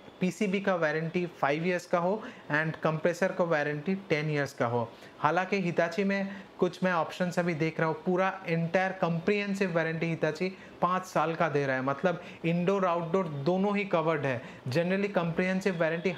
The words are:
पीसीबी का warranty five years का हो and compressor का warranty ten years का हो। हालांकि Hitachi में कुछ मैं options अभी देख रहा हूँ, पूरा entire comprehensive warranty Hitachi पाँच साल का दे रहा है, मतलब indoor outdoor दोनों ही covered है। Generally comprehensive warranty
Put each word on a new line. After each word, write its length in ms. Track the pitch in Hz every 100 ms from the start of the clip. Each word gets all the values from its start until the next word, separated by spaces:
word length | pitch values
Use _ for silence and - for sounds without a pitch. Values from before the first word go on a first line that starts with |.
| - -
पीसीबी 400 | 185 170 208 196
का 140 | 202 180
warranty 500 | 156 156 165 180 175
five 400 | - 139 151 175
years 200 | 180 -
का 120 | 180
हो 260 | 175 214 226 - -
and 260 | 151 160 156
compressor 540 | 165 156 180 170 190
का 120 | 185
warranty 520 | 175 156 147 147 147 190
ten 340 | - 151 156
years 240 | 151 139
का 120 | - 120
हो। 260 | 120 113 - - -
हालांकि 520 | 147 170 185 202 175
Hitachi 320 | 165 170 170
में 320 | 196 196 196 - - -
कुछ 240 | 185 170
मैं 80 | 185
options 480 | 175 156 - 180 170
अभी 140 | 175
देख 260 | 160 160 156
रहा 100 | 165
हूँ, 60 | 156 -
पूरा 380 | 180 190 180 -
entire 460 | 165 165 185 190 185
comprehensive 720 | 170 165 165 208 202 196 190 165
warranty 400 | 160 160 165 160
Hitachi 340 | 160 156 185 190 - -
पाँच 240 | 175 185 185
साल 300 | 170 156 165
का 140 | 170
दे 160 | 143 139
रहा 80 | 131
है, 60 |
मतलब 400 | 131 139 185 - - - 165
indoor 400 | 170 175 196 185
outdoor 420 | 170 160 190 175
दोनों 500 | 143 139 185 202 202
ही 80 | 196
covered 400 | 175 160 160 139
है। 160 | 120 - - -
Generally 440 | 131 170 190 202
comprehensive 640 | 196 170 165 185 185 196 170
warranty 360 | 165 165 180